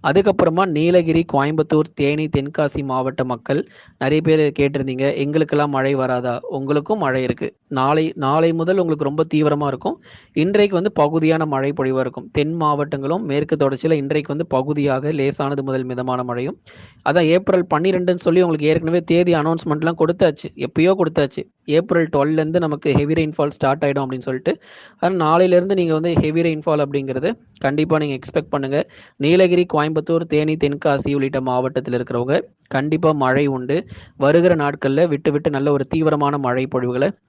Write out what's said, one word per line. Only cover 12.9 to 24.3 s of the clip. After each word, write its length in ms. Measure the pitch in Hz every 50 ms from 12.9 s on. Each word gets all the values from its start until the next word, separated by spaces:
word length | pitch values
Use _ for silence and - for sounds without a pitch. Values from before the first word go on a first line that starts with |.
| 147 139 135 139 165 185 226
மேற்கு 320 | 156 139 147 151 151 160
தொடர்ச்சியில 360 | 151 143 135 135 127 - 160
இன்றைக்கு 400 | 160 147 139 139 151 151 147 -
வந்து 140 | 143 151 165
பகுதியாக 680 | - - 131 131 147 151 147 143 143 131 131 139 151
லேசானது 500 | 160 143 135 139 139 - 143 135 143 139
முதல் 220 | 135 135 131 131 127
மிதமான 380 | 127 127 123 127 127 127 127
மழையும். 360 | 127 123 120 120 127 151 - _ _ - - - - - _ _ _
அதான் 240 | - 147 180 165 156
ஏப்ரல் 360 | 165 185 190 - 190 180 175 - 180
பன்னிரெண்டுன்னு 500 | 147 170 190 190 180 180 180 180 175 -
சொல்லி 160 | 175 165 180
உங்களுக்கு 240 | 185 170 160 151 147
ஏற்கனவே 340 | 151 160 165 165 160 170 175
தேதி 340 | 165 - 165 170 180 175 170
அனௌன்ஸ்மெண்ட்லாம் 680 | 156 147 156 165 160 - 165 147 151 160 165 170 160
கொடுத்தாச்சு, 480 | 160 156 175 - 196 165 151 - - - _
எப்பயோ 380 | - 135 - _ - 160 180 190
கொடுத்தாச்சு. 500 | 185 175 156 165 165 143 131 - - - _ _ _ _
ஏப்ரல் 460 | - 147 165 180 226 214 170 160 156
டுவெல்லேருந்து 460 | - 143 139 151 156 160 156 156 160 180
நமக்கு 300 | 170 156 147 147 - 156
ஹெவி 220 | 131 127 147 147 160
ரெயின்ஃபால் 400 | 160 160 151 151 - 147 147 -
ஸ்டார்ட் 280 | - - 135 139 156 156
ஆயிடும் 200 | 143 139 143 135
அப்படின்னு 240 | 127 131 127 120
சொல்லிட்டு, 240 | 139